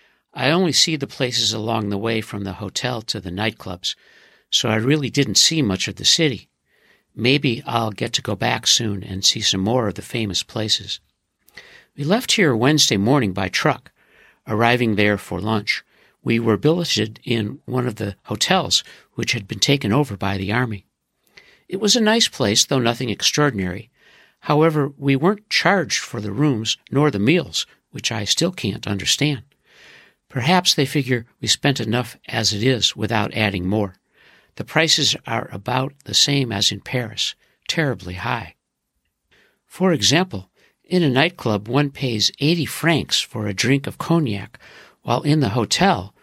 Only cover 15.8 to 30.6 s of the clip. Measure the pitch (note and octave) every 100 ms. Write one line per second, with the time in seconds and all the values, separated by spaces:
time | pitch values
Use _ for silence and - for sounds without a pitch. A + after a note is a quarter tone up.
15.8 | - _ _ _ - A#2 A#2 G#2 C#3 E3+
16.8 | E3+ - G#2+ A2 - A#2 G#2+ C3+ - B2
17.8 | B2 A2 G#2 F#2+ - - - F#3 D3 -
18.8 | - - _ - A#2 A#2+ G2 G#2 - C#3
19.8 | A#2 A2+ D3 G2+ G2 G2 F#2+ A2+ B2+ G2+
20.8 | - _ _ _ _ - - _ - F#3+
21.8 | G#3 A#3+ G#3+ A3+ A3+ - A2+ A2 - C#3
22.8 | A#2 A#2 B2+ G#2 - - D3 A2+ F#2 F#2
23.8 | - _ _ - _ _ - D3 D#3+ D3+
24.8 | C#3+ C#3 C#3 C3+ D#3+ G#3 - - E3 G3
25.8 | - - - A#2 G#2 G2+ D3+ A#2+ A2 -
26.8 | - C3 D3 G#2+ G#2 F3 A2+ E2+ - _
27.8 | _ - - A2+ G2+ - E3+ F#3 G#2+ A2
28.8 | - G2+ F#2 - C#3+ C3+ - _ _ _
29.8 | - - - _ _ - B2 F3+